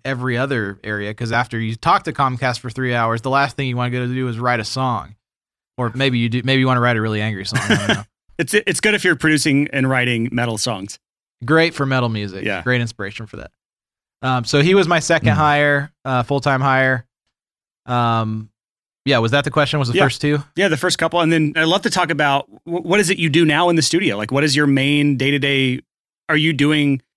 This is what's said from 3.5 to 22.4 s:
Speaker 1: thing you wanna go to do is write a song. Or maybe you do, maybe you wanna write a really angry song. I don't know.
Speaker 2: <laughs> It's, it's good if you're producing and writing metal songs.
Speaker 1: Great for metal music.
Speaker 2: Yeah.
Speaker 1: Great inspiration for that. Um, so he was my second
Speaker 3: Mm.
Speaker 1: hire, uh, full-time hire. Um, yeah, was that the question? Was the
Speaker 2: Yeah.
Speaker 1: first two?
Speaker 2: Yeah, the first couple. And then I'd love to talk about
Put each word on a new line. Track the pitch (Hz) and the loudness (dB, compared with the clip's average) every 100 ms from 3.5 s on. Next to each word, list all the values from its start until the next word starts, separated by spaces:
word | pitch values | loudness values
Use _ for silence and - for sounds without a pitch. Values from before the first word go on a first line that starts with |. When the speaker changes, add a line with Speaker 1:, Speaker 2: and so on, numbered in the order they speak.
| - | -2
Speaker 1:
thing | 135 | -4
you | 120 | -4
wanna | 123 | -4
go | 123 123 | -4 -4
to | |
do | 127 127 | -4 -4
is | 113 | -4
write | 123 120 | -2 -2
a | 104 | -2
song. | 135 131 110 69 107 _ _ _ _ _ - | -4 -4 -4 -8 -18 _ _ _ _ _ -6
Or | 117 120 | -6 -2
maybe | 139 123 | 0 0
you | 117 | 0
do, | 123 | 0
maybe | 123 135 | 0 2
you | 131 | 2
wanna | 123 | 2
write | 120 117 | 2 0
a | |
really | 110 107 | 0 -2
angry | 110 98 95 | -2 -4 -6
song. | 120 | -4
I | - - | 0 0
don't | 208 | 0
know. | 123 - | -4 -6
Speaker 2:
<laughs> | _ _ - | _ _ -8
It's, | 147 208 | -2 0
it's | 208 170 | 0 0
good | 214 208 | 0 0
if | |
you're | 185 151 | 0 0
producing | 156 151 160 139 147 | 2 2 2 2 0
and | 139 131 | -2 0
writing | 131 123 117 117 | 0 0 -2 -2
metal | 120 120 107 | -2 -2 -2
songs. | 127 98 98 - _ _ _ _ 120 | -4 -6 -8 -14 _ _ _ _ 2
Speaker 1:
Great | 160 165 165 | 4 4 0
for | 139 | -2
metal | 131 120 | 0 0
music. | 107 101 92 | -2 -6 -6
Speaker 2:
Yeah. | 104 95 | -6 -4
Speaker 1:
Great | 127 123 | -2 -2
inspiration | 117 - 98 107 110 | -2 -6 -12 -12 -14
for | - | -16
that. | - _ _ _ _ _ _ _ | -18 _ _ _ _ _ _ _
Um, | 131 127 113 | -2 -2 0
so | 147 | 2
he | 160 | 4
was | 196 170 | 4 4
my | 170 | 2
second | - 165 - | 2 2 2
Speaker 3:
Mm. | - | 2
Speaker 1:
hire, | 151 147 147 143 147 _ 135 | 2 4 2 0 -2 _ -4
uh, | 127 | -2
full-time | 117 143 143 131 | 0 -2 0 0
hire. | 139 131 131 127 - _ _ _ _ _ _ _ 123 | 2 2 2 0 -4 _ _ _ _ _ _ _ -4
Um, | 123 117 113 110 110 107 _ _ _ _ _ 139 | 0 2 0 -2 -6 -10 _ _ _ _ _ 0
yeah, | 127 | 2
was | 113 | 2
that | 143 | 2
the | 139 | 0
question? | 151 139 151 | 0 0 0
Was | 123 | 0
the | - | 2
Speaker 2:
Yeah. | 131 | 0
Speaker 1:
first | - | 0
two? | 147 147 - - | -2 -2 -4 -2
Speaker 2:
Yeah, | 196 | 0
the | 151 | 0
first | 180 - | -2 -2
couple. | 165 175 | 0 0
And | 165 | 2
then | 165 151 160 | 2 2 0
I'd | 160 | 0
love | 190 | 0
to | - | 0
talk | 185 165 | 0 0
about | 151 147 139 | 0 2 0